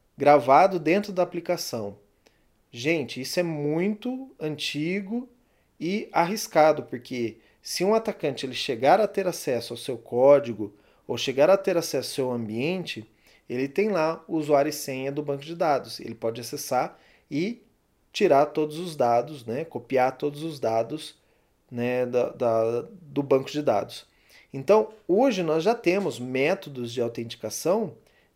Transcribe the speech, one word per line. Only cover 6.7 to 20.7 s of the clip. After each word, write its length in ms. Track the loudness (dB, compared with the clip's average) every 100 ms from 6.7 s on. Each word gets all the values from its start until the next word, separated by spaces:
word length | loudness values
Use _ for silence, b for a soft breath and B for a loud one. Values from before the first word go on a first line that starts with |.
| 4
porque 560 | -2 -10 -8 -4 -4 -6 b b
se 220 | -10 -2
um 100 | 2
atacante 520 | 0 0 -6 -6 -6 -8
ele 80 |
chegar 480 | -6 -6 0 4 4
a 60 | 2
ter 200 | -2 -4
acesso 460 | -4 -2 -2 -4
ao 40 | -10
seu 200 | -8 -8
código 760 | -4 6 8 8 6 -6 -8 b b b b
ou 100 | -6
chegar 320 | -2 4 6
a 80 | 4
ter 180 | 2 -2
acesso 460 | -2 -4 -4 -4
ao 60 | -2
seu 40 |
ambiente, 720 | -2 -4 -4 -4 -4 -6 -12 -14 b b b b
ele 180 | -4 -2
tem 220 | 0 0
lá 340 | 0 0 -2 -4
o 100 | -4
usuário 320 | 2 4 2
e 40 |
senha 380 | -2 -8 -6 -6
do 100 | -6
banco 220 | -6 -6
de 120 | -8 -4
dados. 440 | 0 0 -4 -12
Ele 160 | -12 -6
pode 240 | -6 -6
acessar 580 | -10 -10 -4 -2 -4 b b b b
e 320 | -4 -4 -6 _ _ _ _ _
tirar 320 | 2 6 6 4
todos 320 | 0 -4 -4
os 160 | -8 0
dados, 500 | 2 2 0 -8 -8
né, 200 | -8 -6
copiar 520 | -10 -2 2 2 0
todos 260 | -6 -6
os 160 | -10 -4
dados, 600 | 0